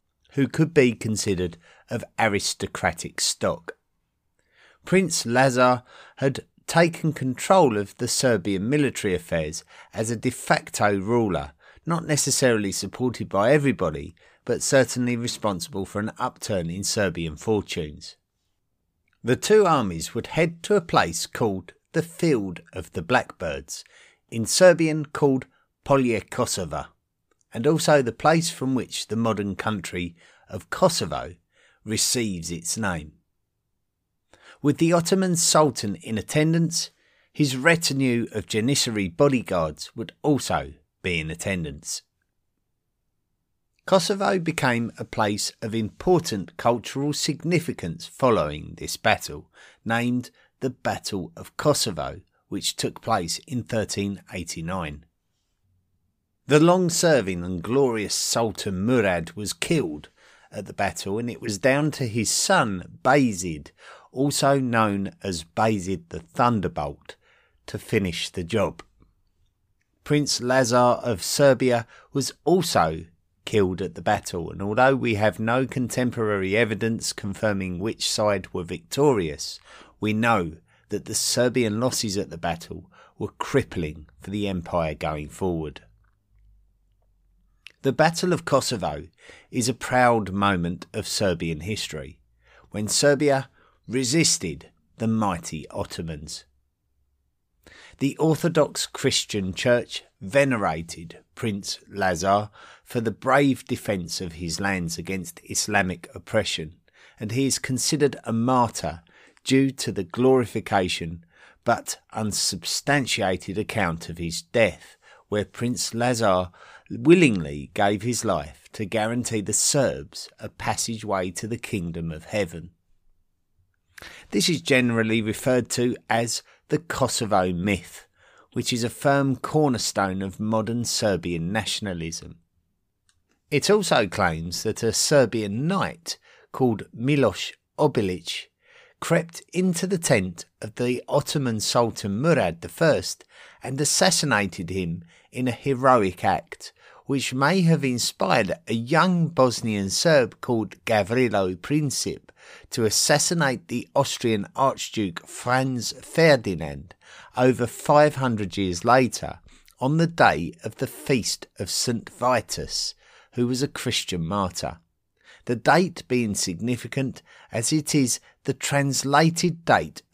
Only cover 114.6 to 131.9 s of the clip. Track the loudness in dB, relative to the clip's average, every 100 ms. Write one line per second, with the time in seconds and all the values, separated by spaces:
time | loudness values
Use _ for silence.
114.6 | 2 0 -16 _ _ -20 -6 -4 -4 -4
115.6 | -4 -4 -4 -2 0 2 2 2 0 -8
116.6 | -20 -20 -14 0 6 8 6 2 -2 -8
117.6 | -8 0 0 0 -2 -2 0 -2 -4 -14
118.6 | -16 -10 -4 -2 -2 -2 -2 -4 -2 -2
119.6 | 0 2 0 -2 -10 -16 -18 -16 -16 -8
120.6 | -4 -4 -4 -6 -4 -2 -2 -6 -8 -8
121.6 | -6 -6 -4 -6 -6 -8 -6 -4 -4 -6
122.6 | -16 _ _ _ _ _ _ _ _ _
123.6 | _ _ _ -20 -20 -20 -4 0 2 0
124.6 | 2 4 4 2 2 2 0 -2 2 2
125.6 | 2 0 0 0 -2 0 0 -4 -10 _
126.6 | -4 -4 -2 -2 0 0 0 2 2 0
127.6 | 0 0 -4 -20 -20 _ _ _ _ -6
128.6 | -2 -2 -2 0 2 2 2 -2 0 2
129.6 | 2 2 -2 0 -2 -2 -6 -4 -2 0
130.6 | 0 -4 -2 0 2 0 -2 -4 -2 -2
131.6 | -4 -4 -6